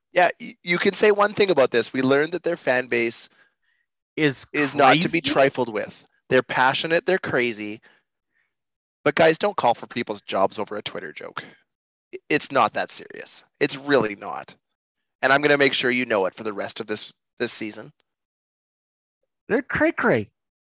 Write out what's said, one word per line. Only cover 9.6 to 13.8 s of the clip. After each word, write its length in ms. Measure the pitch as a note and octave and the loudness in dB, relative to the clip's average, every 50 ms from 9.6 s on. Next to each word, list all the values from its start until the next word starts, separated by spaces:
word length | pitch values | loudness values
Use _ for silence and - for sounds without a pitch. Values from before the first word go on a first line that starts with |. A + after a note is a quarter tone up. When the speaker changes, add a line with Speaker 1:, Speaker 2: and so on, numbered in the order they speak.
| - A#2+ A2+ | 0 0 0
Speaker 1:
for 120 | - - | -2 -4
people's 360 | - - A#2+ A#2 - G#2+ G2+ - | -10 -8 -8 -6 -6 -8 -10 -8
jobs 360 | - G#2+ G2 F#2+ F#2+ - G#2+ | -4 -2 0 0 0 0 -4
over 180 | G2+ - G#2 | -8 -8 -8
a 60 | G#2 - | -10 -10
Twitter 300 | - - F2 F2 D#2 D2+ | -10 -10 -10 -12 -12 -14
joke. 320 | - F#2 F2 - - - - - _ _ _ _ _ _ _ _ _ _ _ - | -14 -14 -14 -12 -14 -14 -16 -20 _ _ _ _ _ _ _ _ _ _ _ -18
I-, 40 | - _ - | -12 _ -2
it's 200 | D#3 C#3+ - - | -2 -2 -2 0
not 220 | C#3 C3 A2+ G#2 - | 0 2 2 2 0
that 180 | G2+ F#2 - | -4 -6 -6
serious. 540 | - - - - - - - - - - - _ _ - | -8 -12 -12 -14 -16 -16 -12 -12 -12 -12 -12 _ _ -2
It's 160 | D3+ D3 C#3+ | -2 -2 -2
really 400 | C3+ | -4